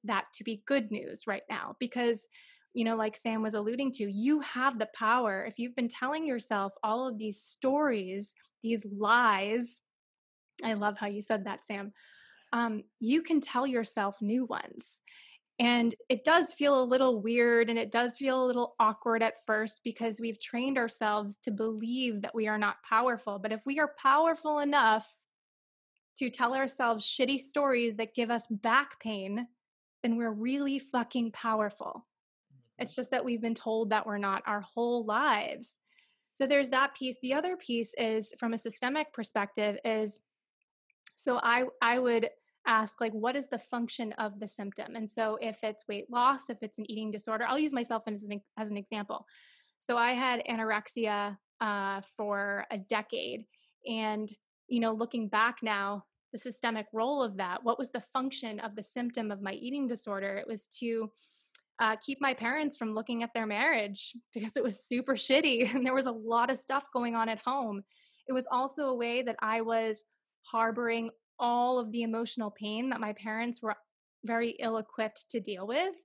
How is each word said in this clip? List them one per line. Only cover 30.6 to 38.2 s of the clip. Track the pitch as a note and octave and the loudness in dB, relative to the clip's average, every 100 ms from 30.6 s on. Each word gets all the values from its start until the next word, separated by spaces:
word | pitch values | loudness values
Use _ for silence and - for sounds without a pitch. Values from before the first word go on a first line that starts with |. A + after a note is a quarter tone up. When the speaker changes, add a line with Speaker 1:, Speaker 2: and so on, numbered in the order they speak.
| C#4 C#4 | 0 -2
Speaker 1:
fucking | C4+ B3 A#3+ B3+ A#3 | -2 -2 0 0 -2
powerful. | - A#3 A3 G#3 - - - - _ _ _ _ | -2 0 2 0 -2 -10 -10 -14 _ _ _ _
Speaker 2:
Mm-hmm. | C#3 _ - | -20 _ -10
Speaker 1:
It's | A#3+ | -8
just | - B3+ | -6 -2
that | B3+ | -2
we've | B3+ A#3 | 0 -2
been | A3+ | -2
told | A3+ A3+ A3 A3 | -4 -2 -2 2
that | G#3+ A3 | 0 0
we're | G3+ | -2
not | G3+ F#3+ - | 0 0 0
our | G#3 | -2
whole | F#3+ - A#3+ A#3+ | -2 -2 0 0
lives. | G#3+ G#3+ C#4+ G#3+ - - A#3+ - _ _ _ _ _ | 0 2 4 2 0 -8 -12 -18 _ _ _ _ _
So | - C4+ | -2 4
there's | C#4+ C4 | 4 4
that | C4 C#4 | 4 2
piece. | - C4 B3 | 0 -6 -4
The | B3+ | -2
other | C#4 F4+ F4+ | 0 0 -4
piece | - A#3 A3 - | -2 -2 -2 -2
is, | A3+ A3 | 0 0